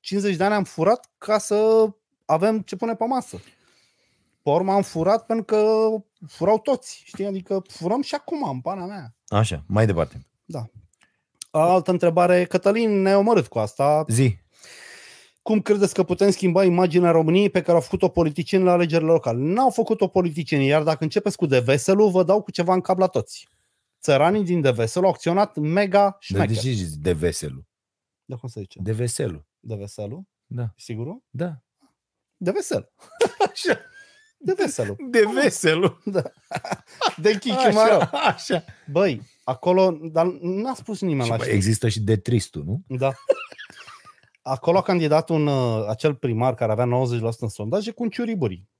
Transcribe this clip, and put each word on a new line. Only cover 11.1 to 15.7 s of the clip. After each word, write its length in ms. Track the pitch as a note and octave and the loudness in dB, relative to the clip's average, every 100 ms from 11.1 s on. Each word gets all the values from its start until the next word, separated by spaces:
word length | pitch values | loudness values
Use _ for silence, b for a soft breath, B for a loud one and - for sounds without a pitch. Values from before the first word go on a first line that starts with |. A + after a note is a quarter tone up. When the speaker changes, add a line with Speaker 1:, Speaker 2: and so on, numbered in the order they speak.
| _ _ _ - | _ _ _ -6
Speaker 1:
Altă 400 | D#3 E3 F#3 E3+ | 0 2 2 2
întrebare. 540 | F3+ F3 E3 F3 F3+ | 0 2 2 4 4
Cătălin, 580 | F3+ F#3 G3 G#3+ A3+ G3+ | 2 0 2 2 2 2
ne-ai 120 | F#3+ | 2
omorât 320 | G3 G3+ A3 B2+ | 2 4 2 0
cu 120 | - | -4
asta. 460 | G#2+ - C#3+ D3+ D#3 | -4 0 2 2 2
Speaker 2:
Zi. 280 | A2+ C3 G2 _ B B B B B B B B B | 2 2 0 _ B B B B B B B B B
Speaker 1:
Cum 180 | - A3 | -2 -2
credeți 340 | - | 2